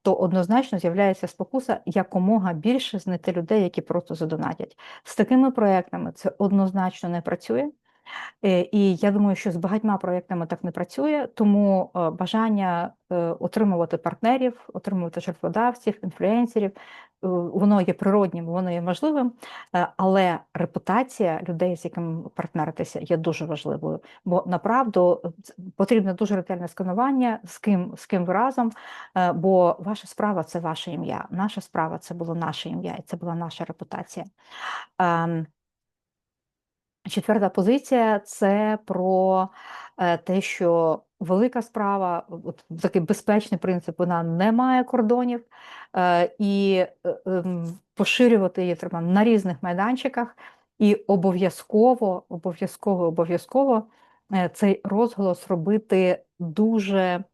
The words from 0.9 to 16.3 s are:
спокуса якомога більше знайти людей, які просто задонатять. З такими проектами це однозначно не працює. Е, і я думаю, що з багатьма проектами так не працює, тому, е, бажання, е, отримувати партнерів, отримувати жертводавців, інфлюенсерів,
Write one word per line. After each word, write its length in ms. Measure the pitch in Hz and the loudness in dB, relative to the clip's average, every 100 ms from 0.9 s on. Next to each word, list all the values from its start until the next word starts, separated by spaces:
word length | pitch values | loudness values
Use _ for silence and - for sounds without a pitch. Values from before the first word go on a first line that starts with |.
| 180 202 190 175 | 2 2 2 -6
спокуса 520 | - 185 262 - - - | -8 -6 -4 -4 -4 -2
якомога 680 | 208 185 190 180 226 185 | -2 0 0 2 2 2
більше 460 | 160 208 262 - 196 | 0 0 0 -2 -6
знайти 320 | - 175 - | -4 -4 -2
людей, 320 | 175 170 214 | -4 0 2
які 180 | 180 175 | 2 -2
просто 340 | - 175 175 160 | -4 -4 -4 -6
задонатять. 640 | 160 156 156 156 - _ - - | -4 -4 -6 -6 -12 _ -20 -20
З 120 | - - | -10 -2
такими 360 | 208 254 269 | 4 4 4
проектами 600 | 262 208 190 180 175 170 - | 4 4 2 0 -8 -8 -6
це 160 | 196 - | -6 -2
однозначно 720 | 202 196 190 190 185 - 175 | 2 2 2 0 -4 -4 -6
не 120 | 175 | -4
працює. 500 | 165 175 - 226 294 _ _ _ - - - _ 196 | -4 -6 -4 -4 -4 _ _ _ -18 -16 -16 _ 0
Е, 240 | 180 175 | 2 2
і 240 | 208 196 175 | 2 2 4
я 160 | 202 | 2
думаю, 240 | 202 202 185 | 4 2 2
що 160 | 208 | -2
з 40 | 170 | -4
багатьма 420 | 175 208 214 196 | -2 -2 0 -2
проектами 480 | 180 180 180 180 165 | -2 -4 -4 -6 -4
так 180 | 175 | -6
не 80 | 175 | -6
працює, 560 | 165 180 - 294 294 240 - | -6 -8 -4 -2 -2 -4 0
тому, 560 | 208 202 202 190 180 180 | 4 4 4 2 0 -2
е, 140 | 165 | -2
бажання, 840 | 170 185 220 226 208 190 170 175 _ _ | -2 -2 0 0 0 0 -2 -4 _ _
е, 40 | 180 | -4
отримувати 840 | 170 170 175 220 214 175 170 165 | -2 -4 -4 0 2 2 -2 -2
партнерів, 720 | 170 - 226 262 254 240 - | -4 -2 0 2 0 -4 -14
отримувати 480 | 185 - 190 170 175 | -10 -4 -4 -4 -6
жертводавців, 760 | 185 165 170 190 240 240 - 208 | -8 -6 -4 0 0 0 -6 -4
інфлюенсерів, 680 | 185 - 190 | -10 -2 0